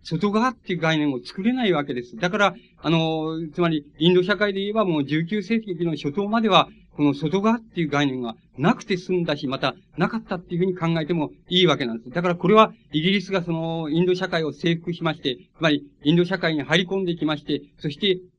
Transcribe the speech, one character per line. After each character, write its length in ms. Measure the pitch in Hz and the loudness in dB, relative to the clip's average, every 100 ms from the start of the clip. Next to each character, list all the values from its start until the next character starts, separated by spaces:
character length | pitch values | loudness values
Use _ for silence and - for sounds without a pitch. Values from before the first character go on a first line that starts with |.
外 280 | - 165 202 | -4 -2 2
側 180 | 208 254 | 2 0
っ 60 | 247 | -2
て 180 | - | -6
い 40 | 170 | -2
う 20 | |
概 180 | 160 156 | 0 2
念 160 | 147 | 0
を 60 | 131 | -2
作 200 | - - | -6 -2
れ 100 | 202 | -2
な 120 | 254 226 | 2 2
い 60 | |
わ 100 | 160 143 | 2 0
け 80 | |
で 80 | 123 | -6
す。 140 | 120 - | -8 -4
だ 140 | 175 | -2
か 80 | 202 | 2
ら、 180 | 196 190 - _ | 2 0 -20 _
あ 80 | 147 | 0
の、 480 | 165 160 160 156 160 165 | 2 2 -2 -4 -6 -8
つ 80 | 143 | 0
ま 80 | 170 | 0
り、 160 | 156 - - | 0 -4 0
イ 100 | 165 | 4
ン 40 | 180 | 4
ド 80 | |
社 140 | 180 196 | 2 0
会 160 | 208 | 0
で 80 | 190 | -2
言 80 | 196 | -2
え 40 | |
ば 120 | 214 196 | 0 0
も 140 | 156 | 0
う 60 | 139 | 0
十 200 | 151 165 | -2 -2
九 180 | 214 | -4
世 160 | 180 226 | -2 -4
紀 160 | 214 170 | -2 -4
の 80 | 175 | -4
初 220 | 151 147 | -2 -4
頭 140 | 202 202 | -2 -2
ま 140 | 226 | 0
で 80 | 220 | 4
は、 200 | 175 - - - - | 4 4 -6 -20 0
こ 80 | |
の 100 | 147 | 0
外 280 | 143 156 190 | 2 -2 0
側 160 | 208 233 | 2 0
っ 40 | |
て 180 | - - | -4 -6
い 60 | 156 | -2
う 40 | |
概 180 | 143 143 | 0 0
念 140 | 127 | -2
が 140 | 120 113 _ - | -8 -10 _ 0
な 160 | 160 | 0
く 100 | 254 | 0
て 140 | - 185 | -2 -4
済 160 | - | -2
ん 100 | 180 | -2
だ 140 | 170 147 | 0 -2
し、 80 | 139 | -4
ま 140 | 131 | -2
た 160 | 139 - _ - | -4 -4 _ -2
な 100 | 196 | -2
か 100 | 226 | -2
っ 60 | |
た 140 | - 185 | -6 -8
っ 20 | |
て 160 | - 175 | -4 -2
い 20 | |
う 20 | |
ふ 20 | |
う 20 | 190 | 0
に 100 | 180 | 0
考 240 | 165 165 | 0 0
え 60 | 151 | 0
て 80 | |
も 160 | 175 143 - - | -2 -2 -8 -2
い 140 | 175 | 2
い 60 | 175 | 4
わ 100 | 131 | 4
け 80 | 123 | -2
な 80 | |
ん 60 | 113 | -6
で 60 | 123 | -6
す。 40 | |
だ 140 | 165 | -2
か 60 | 180 | -2
ら 60 | 175 | 0
こ 120 | 175 | 4
れ 80 | 214 | 6
は 180 | 220 - _ | 6 2 _
イ 100 | 156 | -2
ギ 100 | 170 | 0
リ 100 | 202 | 0
ス 100 | 180 | -2
が 120 | 190 | -4
そ 80 | 170 | -2
の 380 | 165 165 165 160 | -4 -4 -4 -2
イ 120 | 160 | 0
ン 60 | 180 | 2
ド 80 | 180 | 0
社 140 | 185 | -2
会 140 | 175 | -2
を 80 | 151 | -4
征 260 | 143 170 165 | -2 -2 -2
服 160 | 170 170 | -4 -4
し 80 | |
ま 100 | 165 | -4
し 80 | 156 | -4
て、 160 | 143 123 - _ | -6 -6 -12 _
つ 20 | |
ま 100 | 160 | 0
り 140 | 147 - _ | 0 -4 _
イ 80 | 143 | 2
ン 40 | 170 | 4
ド 100 | 175 | 2
社 140 | 185 | 0
会 160 | 170 156 | 0 -2
に 80 | |
入 160 | 135 165 | 0 0
り 60 | 180 | 0
込 140 | 196 | -2
ん 40 | 185 | -2
で 60 | |
い 80 | 170 | -2
き 60 | 151 | -2
ま 120 | 151 | -4
し 80 | - | -4
て、 160 | 143 - _ | -6 -6 _
そ 140 | 156 | -8
し 80 | - | -2
て 200 | 208 180 - | -2 -2 -4